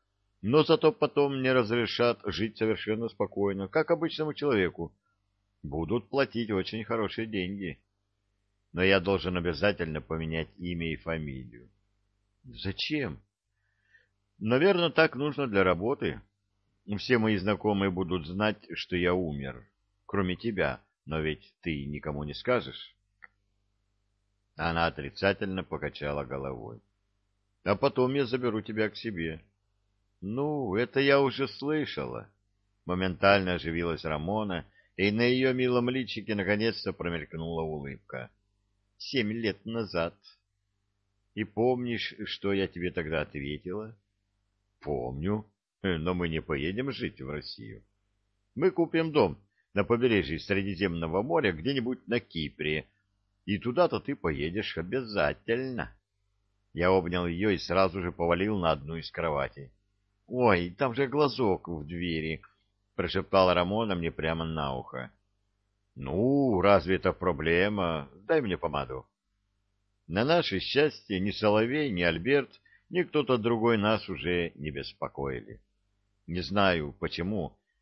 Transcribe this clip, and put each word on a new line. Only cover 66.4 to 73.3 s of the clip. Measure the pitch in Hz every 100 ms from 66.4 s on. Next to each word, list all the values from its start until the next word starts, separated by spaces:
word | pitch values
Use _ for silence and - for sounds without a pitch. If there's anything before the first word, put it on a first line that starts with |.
| 131 95
разве | 98 101 82 90
это | 92
проблема? | - 90 73 80 85 101 104 87 80 67 71 107
Дай | 160
мне | 113 85
помаду». | 85 73 65 65 - _ _ _ _ _ _ _ _ _ -
На | 90
наше | 127 170 - 98
счастье, | - 135 151 - - 95
ни | 98
Соловей, | 95 107 107 117 151 143
ни | 90
Альберт, | 87 82 104 139 123 - _ _ _
ни | 175
кто-то | 170 151 127